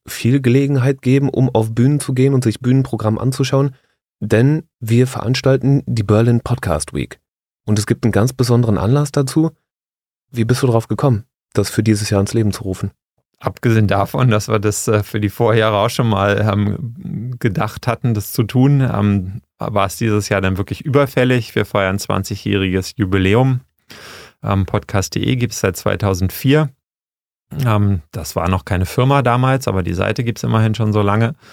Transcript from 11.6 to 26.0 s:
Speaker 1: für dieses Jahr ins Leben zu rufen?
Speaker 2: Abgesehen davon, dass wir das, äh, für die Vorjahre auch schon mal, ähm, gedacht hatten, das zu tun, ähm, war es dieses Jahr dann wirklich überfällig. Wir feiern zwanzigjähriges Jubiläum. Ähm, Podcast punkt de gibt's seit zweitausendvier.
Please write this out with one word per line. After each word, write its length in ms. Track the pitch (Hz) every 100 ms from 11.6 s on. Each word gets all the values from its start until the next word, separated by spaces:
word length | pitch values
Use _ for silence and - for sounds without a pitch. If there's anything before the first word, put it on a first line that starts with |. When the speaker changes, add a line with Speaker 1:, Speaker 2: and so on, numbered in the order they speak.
| 101
Speaker 1:
für 140 | -
dieses 260 | 107 104 107
Jahr 100 | 101
ins 120 | 98
Leben 180 | 113 107
zu 120 | -
rufen? 280 | 98 92 98 - _ _ _ _
Speaker 2:
Abgesehen 480 | - - 123 113 104
davon, 420 | 98 98 139 123
dass 180 | 104 -
wir 100 | 110
das, 280 | 104 - -
äh, 160 | 107
für 160 | - 110
die 100 | 104
Vorjahre 480 | - 117 113 110 104
auch 120 | 113
schon 180 | - 117
mal, 320 | 98 101 101 107
ähm, 840 | 101 101 101 120 117 - - 120 123
gedacht 480 | 120 90 104 - -
hatten, 280 | 113 123 107
das 160 | -
zu 120 | -
tun, 380 | 107 127 135 139
ähm, 600 | 127 104 104 101 92 104 - _
war 260 | - 104 95
es 120 | -
dieses 320 | 113 104 101
Jahr 120 | 101
dann 160 | 95 95
wirklich 240 | 104 -
überfällig. 720 | 151 135 135 - 127 127 -
Wir 120 | 110 104
feiern 340 | 104 95 101
zwanzigjähriges 920 | - 98 - 101 104 101 95 95 - -
Jubiläum. 640 | 95 98 92 110 131 127 - _ _ - - - - _
Ähm, 240 | 104 98 92
Podcast 480 | 104 - 98 -
punkt 140 | - 110
de 80 | 127
gibt's 240 | 117 -
seit 160 | 98 92
zweitausendvier. 920 | 104 101